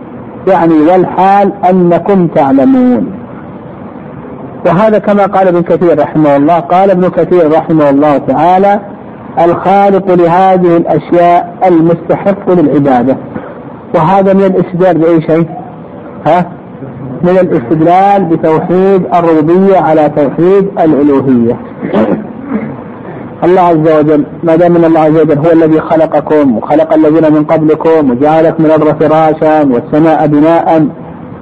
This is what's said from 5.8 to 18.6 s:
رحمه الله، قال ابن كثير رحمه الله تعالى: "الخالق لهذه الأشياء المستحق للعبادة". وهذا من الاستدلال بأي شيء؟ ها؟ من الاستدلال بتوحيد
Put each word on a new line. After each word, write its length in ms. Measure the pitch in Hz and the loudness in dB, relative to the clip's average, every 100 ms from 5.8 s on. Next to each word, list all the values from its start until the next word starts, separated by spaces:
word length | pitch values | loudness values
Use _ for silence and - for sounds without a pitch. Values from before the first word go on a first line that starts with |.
| 175 151 | 2 0
رحمه 340 | 143 - 151 143 | 0 0 2 2
الله، 240 | 143 165 | 2 0
قال 320 | 160 175 196 | 0 2 2
ابن 180 | 180 180 | 2 0
كثير 420 | 175 165 180 156 | 0 0 2 2
رحمه 380 | 156 156 160 147 | 0 0 0 2
الله 280 | 139 151 139 | 2 2 0
تعالى: 600 | 131 131 165 185 196 208 - - - - - - 170 | -2 0 2 2 2 0 -4 -18 -18 -18 -10 -2 0
"الخالق 680 | 175 180 196 202 190 190 | 0 0 2 2 2 0
لهذه 680 | 175 170 175 190 185 180 170 | 2 2 2 2 2 2 2
الأشياء 800 | - 160 - 175 175 175 - - 185 | 0 -2 0 2 2 2 0 -2 0
المستحق 840 | 170 165 165 - 151 196 196 - | 2 2 0 -2 -4 -2 -4 0
للعبادة". 680 | 180 151 143 139 127 120 127 - - - - - - - 170 | 0 2 0 0 0 0 -4 -6 -14 -14 -18 -18 -18 -4 -2
وهذا 380 | 160 196 196 | 0 2 2
من 100 | 190 | 2
الاستدلال 540 | 196 185 170 170 185 165 | 2 0 -2 0 0 2
بأي 240 | 165 170 | 2 0
شيء؟ 260 | 160 160 160 - - - - - - - - | 0 -2 -2 -6 -16 -18 -18 -18 -18 -8 -2
ها؟ 180 | 170 175 - - - - - - - | 0 -2 -8 -18 -16 -16 -14 -12 -4
من 60 | 170 | 0
الاستدلال 960 | 185 180 160 - 160 165 180 196 202 175 | 0 0 -2 -2 0 2 2 2 2 0
بتوحيد 800 | 165 165 156 | -2 0 0